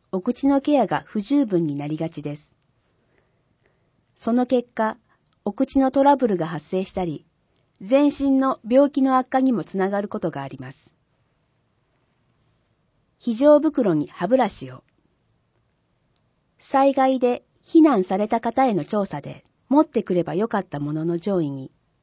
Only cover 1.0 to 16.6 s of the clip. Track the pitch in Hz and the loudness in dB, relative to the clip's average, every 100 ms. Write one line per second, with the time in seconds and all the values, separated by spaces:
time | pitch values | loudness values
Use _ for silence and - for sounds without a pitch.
1 | - 214 202 285 240 180 165 143 147 156 | -6 -8 -2 0 0 0 -2 -4 -6 -6
2 | 165 151 147 147 _ _ _ _ _ _ | -8 -8 -10 -12 _ _ _ _ _ _
3 | _ _ _ _ _ _ _ _ _ _ | _ _ _ _ _ _ _ _ _ _
4 | _ _ - 240 247 247 240 - 220 220 | _ _ -2 0 0 -2 -2 -4 -6 -6
5 | _ _ _ _ - - 269 277 262 269 | _ _ _ _ -8 -4 -2 0 2 4
6 | 277 285 247 185 160 160 - 185 190 - | 4 4 2 0 -4 -8 -6 -6 -6 -6
7 | 180 143 - _ _ _ _ - 190 269 | -6 -8 -14 _ _ _ _ -18 0 2
8 | 294 294 277 269 262 - 220 254 285 285 | 2 0 0 0 0 -4 2 4 4 2
9 | 262 262 254 262 262 220 156 190 190 202 | 0 0 0 0 0 0 -4 -4 -2 -2
10 | 202 214 165 143 139 143 131 - _ _ | -6 -6 -6 -6 -10 -12 -16 -18 _ _
11 | _ _ _ _ _ _ _ _ _ _ | _ _ _ _ _ _ _ _ _ _
12 | _ _ _ _ _ _ _ _ _ _ | _ _ _ _ _ _ _ _ _ _
13 | _ _ - 220 285 302 311 285 220 156 | _ _ -6 2 6 6 4 0 0 0
14 | 147 - 180 262 220 - 127 127 _ _ | -2 -6 0 2 0 -4 -16 -18 _ _
15 | _ _ _ _ _ _ _ _ _ _ | _ _ _ _ _ _ _ _ _ _
16 | _ _ _ _ _ _ | _ _ _ _ _ _